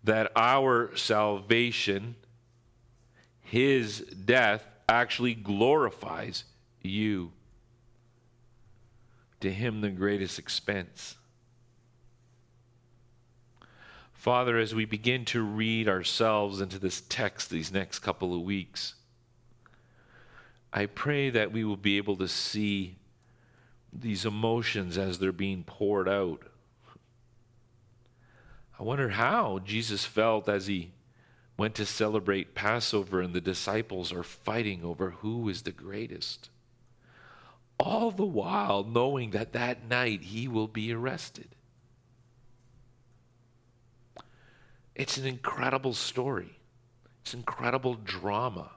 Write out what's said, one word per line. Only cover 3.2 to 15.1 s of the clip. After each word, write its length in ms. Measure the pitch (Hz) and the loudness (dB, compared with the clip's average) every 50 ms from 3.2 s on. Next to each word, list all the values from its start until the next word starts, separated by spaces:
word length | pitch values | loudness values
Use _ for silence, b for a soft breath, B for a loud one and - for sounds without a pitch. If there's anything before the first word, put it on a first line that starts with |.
| b b b b | b b b b
his 600 | _ - - 117 131 139 139 131 117 104 101 110 | _ 0 2 4 6 6 6 4 2 0 -4 -8
death, 640 | - - - 92 95 104 120 131 120 107 104 107 - - - - _ - | -10 -12 -14 -6 2 4 6 6 8 6 4 2 -2 -12 -20 -4 _ 4
actually 460 | 113 120 123 117 - - 120 123 117 | 6 6 4 2 0 0 0 0 0
glorifies 1080 | 113 101 101 101 98 110 127 147 156 139 110 - - - - 80 - - 110 - - - - _ _ _ _ _ _ _ | -2 -2 -2 2 4 6 6 6 6 4 2 0 -4 -10 -8 -8 -8 -8 -8 -8 -10 -10 -12 _ _ _ _ _ _ _
you. 480 | 95 95 104 107 107 104 95 87 82 - - - - - - _ _ _ _ _ - _ _ _ _ _ _ _ _ _ _ _ - _ _ - - - - - - _ b b b b b b b b _ | -4 -2 0 0 0 0 -2 -4 -8 -12 -20 -20 -20 -20 -20 _ _ _ _ _ -20 _ _ _ _ _ _ _ _ _ _ _ -20 _ _ -20 -20 -20 -20 -20 -20 _ b b b b b b b b _
To 100 | - 98 | -4 -4
him 300 | 95 98 117 123 110 107 | -2 0 -2 -2 -2 -2
the 80 | 104 104 | -2 -2
greatest 500 | 95 90 95 101 101 101 98 90 - - | -2 0 0 0 2 0 -2 -4 -6 -8
expense. 760 | - - - - - - 104 98 90 - - - - - - - _ _ _ _ _ _ _ _ - _ _ _ _ _ _ _ _ - _ _ _ _ _ _ _ _ _ _ _ _ _ _ _ _ _ _ _ _ _ _ _ _ _ _ _ _ _ _ B B B B B B B B B B B | -8 -6 -6 -6 -4 -2 -4 -4 -4 -8 -12 -16 -16 -16 -16 -18 _ _ _ _ _ _ _ _ -20 _ _ _ _ _ _ _ _ -20 _ _ _ _ _ _ _ _ _ _ _ _ _ _ _ _ _ _ _ _ _ _ _ _ _ _ _ _ _ _ B B B B B B B B B B B
Father, 440 | - - 123 123 123 127 123 117 117 | -2 2 4 6 6 6 4 4 4
as 160 | 113 107 113 | 2 2 0
we 120 | 113 110 | -2 0
begin 400 | 107 110 107 110 123 | 0 -2 0 2 2